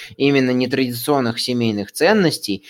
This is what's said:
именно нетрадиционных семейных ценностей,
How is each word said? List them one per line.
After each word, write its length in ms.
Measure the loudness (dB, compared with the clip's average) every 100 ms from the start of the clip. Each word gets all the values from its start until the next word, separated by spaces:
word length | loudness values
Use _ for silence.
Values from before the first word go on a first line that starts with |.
| -14 -2
именно 340 | 2 4 2
нетрадиционных 880 | 0 0 -2 -2 -4 -2 0 0 -4
семейных 540 | -4 -2 0 -2 -4
ценностей, 720 | 0 2 4 2 0 -6 -6